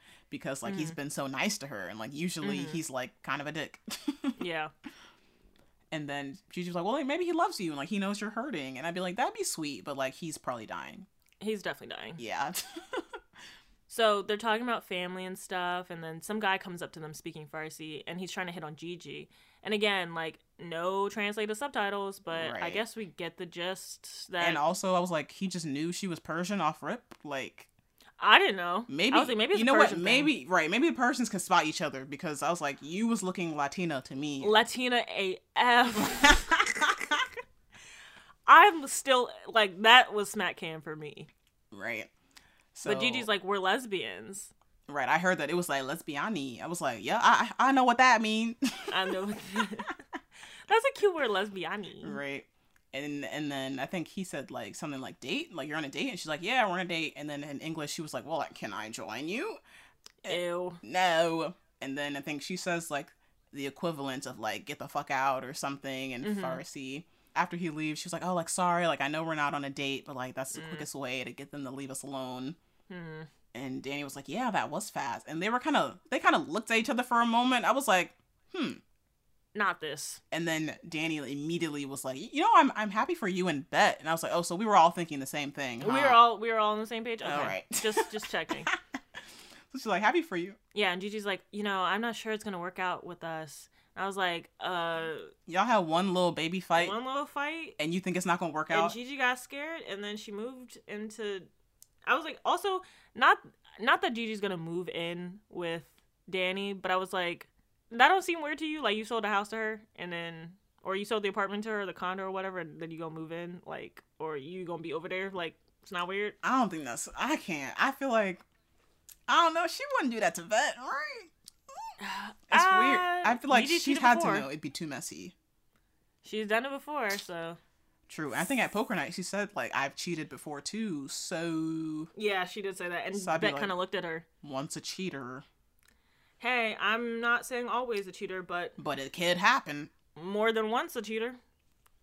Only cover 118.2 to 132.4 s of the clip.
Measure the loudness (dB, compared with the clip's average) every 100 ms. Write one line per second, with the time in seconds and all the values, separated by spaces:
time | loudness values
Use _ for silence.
118.2 | 2 -2 _ _ _ _ _ _ -20 -10
119.2 | 2 6 6 4 0 -2 -2 0 0 2
120.2 | 2 0 0 2 2 0 -6 -6 -6 -10
121.2 | -16 _ -20 -20 -20 -14 -14 -10 -8 -8
122.2 | -10 -12 4 6 8 8 6 6 4 2
123.2 | 2 2 6 6 6 2 2 4 6 6
124.2 | 4 0 -2 -6 -8 -8 -8 -8 -10 -12
125.2 | -14 -18 _ _ _ _ _ _ _ _
126.2 | -8 -6 0 0 0 -6 -6 -2 -2 -2
127.2 | -4 -8 -8 -10 _ _ _ _ -14 -8
128.2 | -4 -2 0 0 0 0 -2 -2 -4 -6
129.2 | -6 -4 -4 -4 -4 -2 -2 -4 -6 -6
130.2 | -6 -12 -12 -10 -8 -6 -4 -4 -6 -8
131.2 | -6 -4 -2 -2 -2 -4 -4 -6 -8 -4
132.2 | -2 0